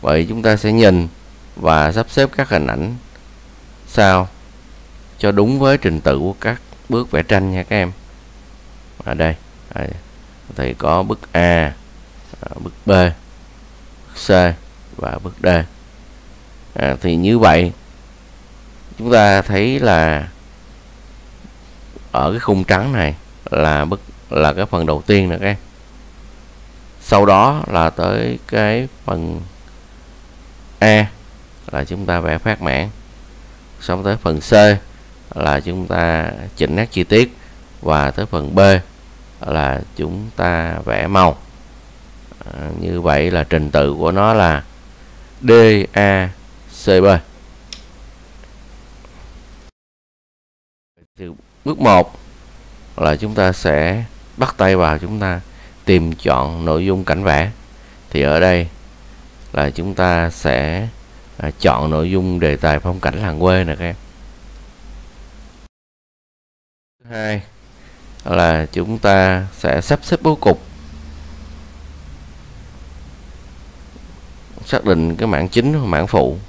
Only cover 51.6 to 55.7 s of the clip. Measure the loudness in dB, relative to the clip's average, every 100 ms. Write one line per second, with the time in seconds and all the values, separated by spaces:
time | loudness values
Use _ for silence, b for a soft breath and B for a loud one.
51.6 | -8 0 4 4 4 -6 -20 -20 -20 -20
52.6 | -20 -20 -18 -4 -2 -2 -4 0 0 0
53.6 | -2 0 0 -2 -8 -14 -20 -6 -6 0
54.6 | 2 2 2 0 -6 -6 -6 -6 -10 B
55.6 | B